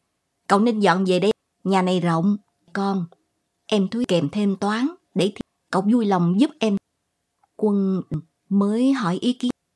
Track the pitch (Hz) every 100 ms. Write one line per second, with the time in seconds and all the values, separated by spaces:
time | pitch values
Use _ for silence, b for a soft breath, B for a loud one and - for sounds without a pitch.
0 | _ _ _ _ - 196 233 214 196 180
1 | 185 180 196 - _ _ 180 190 180 185
2 | 170 165 190 202 - _ _ 196 196 196
3 | 170 - _ _ _ _ - 214 190 226
4 | 247 170 143 208 202 190 202 220 277 359
5 | _ 185 190 - - _ _ 185 202 240
6 | 208 185 170 190 302 - 220 202 - _
7 | _ _ _ _ _ - 214 202 196 185
8 | - 151 - _ _ 196 202 220 262 269
9 | 180 180 247 247 247 - _